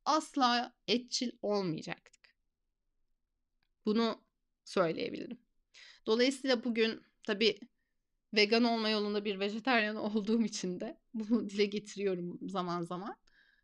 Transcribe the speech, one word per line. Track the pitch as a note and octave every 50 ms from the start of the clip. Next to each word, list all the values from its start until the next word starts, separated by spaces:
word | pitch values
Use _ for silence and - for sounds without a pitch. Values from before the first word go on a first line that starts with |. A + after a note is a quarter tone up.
| -
Asla | - D4+ D#4 D4+ - - C#4+ B3+ A#3+ A#3+ A#3+ B3 - - _ _ -
etçil | G#3+ B3 B3 - - - B3+ A#3 - _
olmayacaktık. | - G3+ G#3 G3+ F#3+ F3 D#3 - - F3 - - - - _ _ _ - _ _ _ _ _ _ _ _ _ _ _ _ _ _ _ _ _ _ _ _ _ _ _ _ _ _ _ _ _ _ -
Bunu | G#3+ G#3 A3+ A#3 A3+ - - _ _ _ _ _ _ _ _ _
söyleyebilirim. | - - G3 F3 D#3+ - - - - - - - - A#3+ - _ _ _ _ _ _ - - - - - _ -
Dolayısıyla | A3 A3 A#3+ B3 C4+ C4+ - - C4+ B3+ A#3 B3+
bugün | B3 A3 A#3 A3 A3+ - - - _ _ _
tabii | - - G#3+ G3 A3+ G#3 G3+ - A#3+ - _ _ _ _ _ _ _ _ _ _ _ _ G#3
vegan | G#3 G#3 G#3 A3+ A#3 A#3+
olma | A#3 A#3 A3+ A3 G#3+
yolunda | A3 G#3 G#3 G#3 G#3 G#3 G#3
bir | G#3+ G3 F#3+
vejetaryen | G3 G#3 G#3 A3+ G#3+ C4+ A#3+ A3+ G#3+ G#3+ G#3+
<laughs> |
olduğum | A3 - G#3 G#3 A3 G3 A3 A3 A#3
için | A3 G#3 - - - F3+ F3+ E3+
de | G#3 B3 E4+ - _ _ -
bunu | A3 G#3+ G#3 A#3+ G#3+ G3+ G3
dile | G3 G#3 G#3
getiriyorum | G3+ G3+ G#3 G#3 - - G3 G3+ G3 F#3 F3 F3 F3 - - F3+ F#3
zaman | F#3+ F#3+ F3+ F3 E3+ F3
zaman. | E3+ F3 F3+ F3 G3 A#3+ - - _ _ _ _ _ _ _ _